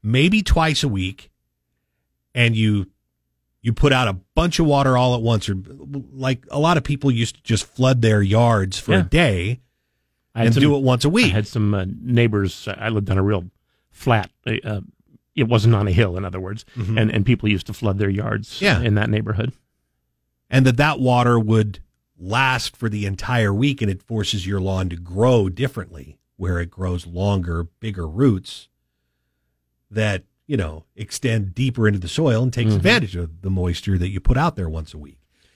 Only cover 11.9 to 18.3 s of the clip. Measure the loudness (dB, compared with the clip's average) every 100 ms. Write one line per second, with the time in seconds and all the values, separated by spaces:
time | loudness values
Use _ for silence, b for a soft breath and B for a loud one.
11.9 | -8 -2 2 2 2 -2 -4 -12 -8 -4
12.9 | -4 -2 0 0 0 -4 -16 _ _ _
13.9 | -6 0 0 0 _ -8 -6 -6 -8 -10
14.9 | _ _ _ _ -4 2 4 4 4 2
15.9 | 2 2 -2 -6 -8 -10 -12 -12 -8 -2
16.9 | 0 2 2 2 2 2 0 -4 -6 -4
17.9 | -2 -2 -2 -4